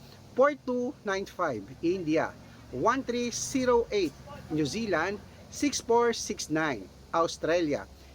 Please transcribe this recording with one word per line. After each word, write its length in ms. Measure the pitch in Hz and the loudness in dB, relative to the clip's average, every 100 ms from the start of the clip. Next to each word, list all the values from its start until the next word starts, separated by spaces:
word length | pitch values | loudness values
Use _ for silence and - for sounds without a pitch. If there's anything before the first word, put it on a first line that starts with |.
| - - - - | -20 -20 -4 4
four 240 | 277 285 - | 4 4 -2
two 240 | 247 247 - 208 | -2 -2 -4 -4
nine 160 | 190 | -4
five. 400 | 196 - 165 110 98 135 | -4 -2 -2 -2 -8 -4
India, 560 | 170 190 156 156 107 - - - - 127 | 0 0 2 2 0 -4 -18 -20 -10 0
one 240 | 190 262 | 2 2
three 320 | 247 240 240 | 0 -2 -4
zero 560 | - - 262 247 240 233 208 | -4 -4 0 4 4 2 0
eight. 160 | 160 - - - - | -2 -4 -14 -18 -6
New 160 | 156 147 | -2 -2
Zealand, 560 | 190 220 160 180 208 - - - | -2 0 0 0 -4 -12 -20 -16
six 320 | - 285 - | -4 -2 -2
four 320 | - 233 240 | 2 4 4
six 400 | 220 - 214 - | 0 -4 -8 -4
nine. 320 | 156 160 110 90 - - 170 | -2 0 -2 -8 -18 -4 0
Australia, 720 | 165 - 147 175 156 120 92 - - | 0 0 0 2 2 -2 -6 -16 -20